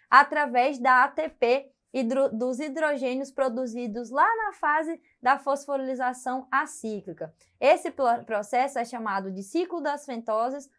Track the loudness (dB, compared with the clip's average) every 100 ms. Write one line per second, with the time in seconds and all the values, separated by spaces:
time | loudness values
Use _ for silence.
0 | 6 8 8 4 0 2 2 2 4 6
1 | 4 2 -4 0 2 2 -2 _ _ -2
2 | 0 2 0 0 -4 -4 -6 -2 0 0
3 | -2 -4 -6 -2 -2 -2 -4 -6 -6 -6
4 | -4 2 2 2 -4 -2 0 0 0 -8
5 | _ _ 0 2 2 -4 -2 -4 -4 -4
6 | -4 -4 -6 -6 -2 -2 -2 -6 -8 -8
7 | -10 -12 -12 _ _ 0 4 4 2 -2
8 | 0 0 -2 -6 -2 -2 0 -2 -6 -6
9 | -4 -4 -6 -10 -6 -4 -4 -4 -4 -6
10 | -8 -10 -4 -2 -2 -4 -12